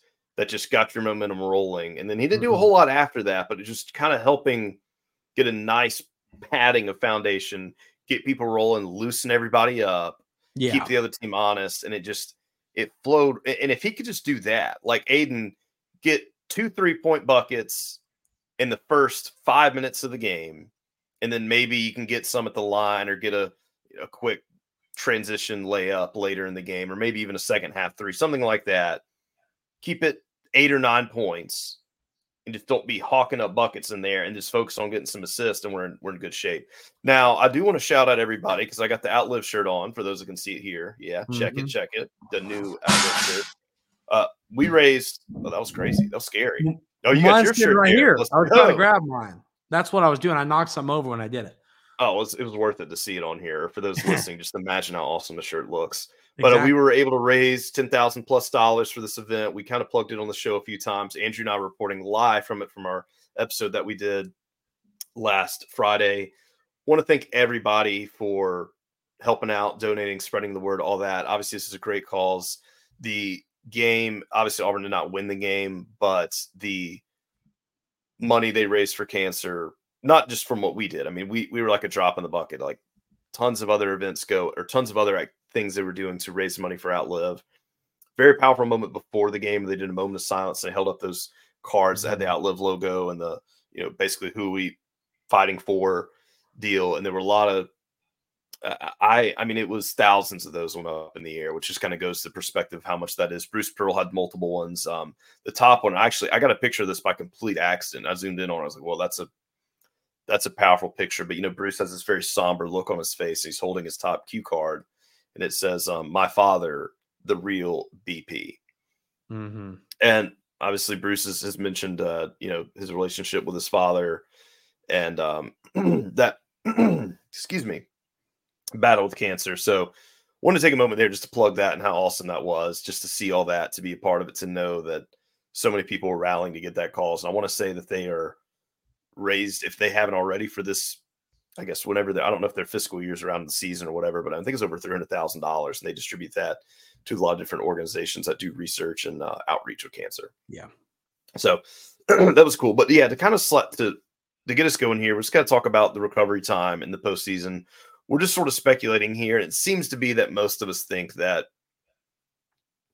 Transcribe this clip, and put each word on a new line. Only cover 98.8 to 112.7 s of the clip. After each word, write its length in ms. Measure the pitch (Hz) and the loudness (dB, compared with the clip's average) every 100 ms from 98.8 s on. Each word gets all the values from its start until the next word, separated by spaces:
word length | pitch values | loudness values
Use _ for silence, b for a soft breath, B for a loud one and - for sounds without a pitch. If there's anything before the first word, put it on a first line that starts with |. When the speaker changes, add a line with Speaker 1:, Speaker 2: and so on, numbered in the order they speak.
| - - | -10 0
Speaker 1:
I, 340 | 104 117 110 - | 4 4 2 0
I 80 | 113 | -4
mean, 120 | 110 | -4
it 120 | 98 | -4
was 240 | 107 95 | -6 -4
thousands 520 | - 104 101 95 90 80 | 2 6 6 2 -6 -10
of 60 | |
those 220 | 82 82 85 | -8 -8 -8
went 120 | 82 | -10
up 280 | 80 80 82 | -10 -12 -14
in 80 | |
the 140 | 82 80 | -12 -8
air, 160 | 78 | -6
which 140 | 80 - | -6 -8
just 120 | - | -6
kinda 160 | 95 87 | -6 -4
goes 240 | 90 90 | -6 -6
to 60 | 82 | -10
the 40 | |
perspective 460 | - - 92 85 82 | -12 -6 -4 -4 -8
of 40 | |
how 140 | 92 87 | -6 -6
much 180 | 85 - | -4 -2
that 160 | 87 | -4
is. 140 | 87 - | -4 -8
Bruce 260 | 107 104 | -6 -6
Pearl 240 | - 98 95 | -2 0 0
had 160 | 90 | -2
multiple 380 | 92 90 92 87 | -2 -4 -4 -4
ones. 320 | 87 85 87 - | -4 -6 -8 -6
Um, 300 | 85 78 - b b - | -6 -8 -16 b b -14
the 60 | |
top 320 | - 123 123 | 4 6 6
one, 120 | 104 90 | 6 4
actually, 360 | 113 - 101 | 2 2 0
I 80 | 117 | 2
got 120 | 131 | 4
a 40 | 110 | 2
picture 280 | 123 - | 0 -2
of 60 | 95 | -4
this 100 | 90 | -2
by 140 | 98 | -2
complete 440 | 90 87 - 110 87 | -2 -6 -8 -6 0
accident. 480 | 87 90 - 65 60 | 0 0 -4 -8 -6
I 60 | 90 | -6
zoomed 240 | 95 90 | -6 -6
in 80 | 90 | -6
on 80 | 85 | -6
it. 20 | |
I 40 | 73 | -6
was 100 | 76 | -10
like, 80 | |
"Well, 140 | 80 82 | -8 -4
that's 220 | 90 - | -4 -4
a, 80 | 85 _ _ _ _ _ _ _ _ _ - | -12 _ _ _ _ _ _ _ _ _ -2
that's 180 | 107 98 | -2 -2
a 40 | |
powerful 380 | - 98 90 90 | 2 6 6 2
picture." 360 | - 92 - 87 | -6 -6 -6 -6
But, 120 | 87 | -6
you 40 | |
know, 80 | 95 | -6
Bruce 300 | 90 98 - | -6 -6 -4
has 120 | 92 | -6
this 120 | 90 | -6
very 200 | - 95 | -4 -2
somber 460 | 87 - 90 87 | -2 0 0 0
look 200 | 85 | -4